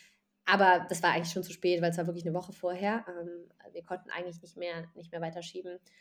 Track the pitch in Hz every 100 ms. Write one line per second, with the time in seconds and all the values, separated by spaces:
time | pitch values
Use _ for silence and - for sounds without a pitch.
0 | - _ _ _ - 196 190 175 170 170
1 | 175 147 170 190 180 - 180 175 170 170
2 | 170 175 170 175 180 - 180 180 202 226
3 | 180 175 175 175 170 _ 202 175 170 180
4 | - 170 180 170 - - 175 165 165 -
5 | 165 170 165 175 170 185 180 180 _ _